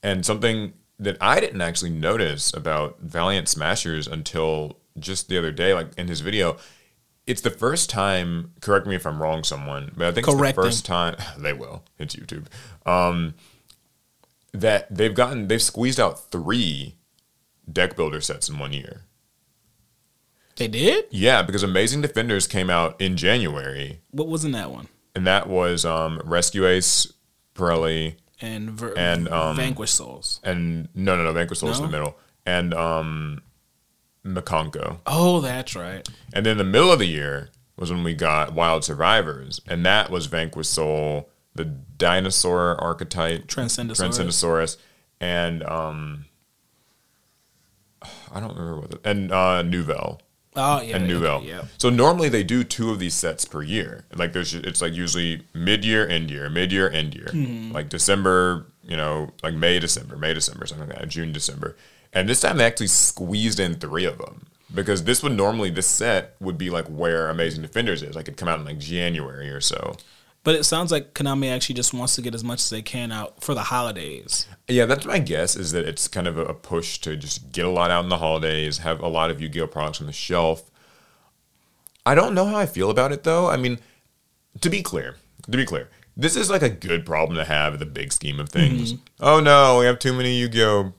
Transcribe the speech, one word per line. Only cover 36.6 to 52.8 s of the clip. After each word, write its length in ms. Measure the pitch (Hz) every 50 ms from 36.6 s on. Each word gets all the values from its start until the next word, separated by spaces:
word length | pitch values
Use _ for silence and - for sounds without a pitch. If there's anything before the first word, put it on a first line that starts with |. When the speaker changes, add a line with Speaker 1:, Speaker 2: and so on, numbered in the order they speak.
| 98
Speaker 1:
middle 260 | 95 95 123 160 185
of 80 | 175 143
the 60 | 104
year 440 | 90 80 76 73 73 69 69 69 - _ _ _ _ _ -
was 140 | 90 85
when 120 | 87 87 85
we 100 | 85 82
got 400 | 73 87 80 76 78 76 - 80
Wild 300 | 80 85 82 82 82 76
Survivors, 800 | - 76 73 82 87 107 110 98 76 73 67 67 67 - - _ -
and 180 | 90 85 85
that 240 | 92 98 107 101 -
was 160 | 92 90 80
Vanquish 420 | 71 80 82 80 82 - 80 78 -
Soul, 600 | - - 80 76 78 76 76 76 73 73 73 - _ _ _ _ _
the 120 | - 80
dinosaur 1120 | 80 73 67 67 - - - 87 87 87 92 95 95 92 - - 90 90 90 87 87 87 -
archetype, 640 | 85 85 85 85 80 78 - 90 82 82 85 85 - -
Speaker 2:
Transcendosaurus. 480 | - - 127 120 - - 120 117 107 -
Speaker 1:
Transcendosaurus, 800 | 90 90 82 - 92 87 85 - 87 85 82 82 80 80 - - _ _ _ _ _ _ _ _
and, 420 | 90 90 87 87 85 85 85 82 78
um, 600 | 76 78 82 80 78 78 78 76 76 73 73 71 73 _ _ _ _ _ _ _ _ _ _ _ _ _ _ _ _ _ _ _ _ _ _ _ _ _ _ _ _ _ _ _ _ _ _ - - - - - - -
I 60 | 98
don't 160 | 107 113 -
remember 260 | 82 85 82 82 76
what 100 | 73 -
the, 180 | - - _ 107
and, 220 | 104 101 98 92
uh, 300 | 92 92 92 92 92 90 87
Nouvelle. 560 | 85 87 90 85 73 78 - - 50 50 - _ _ _ _ _ _ _ 139
Speaker 2:
Oh, 240 | 131 143 147 139
yeah, 140 | 120 113 110
Speaker 1:
And 120 | 95 92 90
Speaker 2:
yeah, 60 | 87
Speaker 1:
Nouvelle. 300 | 85 82 78 71 71 -
Speaker 2:
yeah. 180 | - 82 90 - - - -
Speaker 1:
So 120 | - 123
normally 400 | 120 120 123 147 170 180 165 147
they 140 | 120 110 98
do 200 | 85 117 127 120
two 260 | 120 - -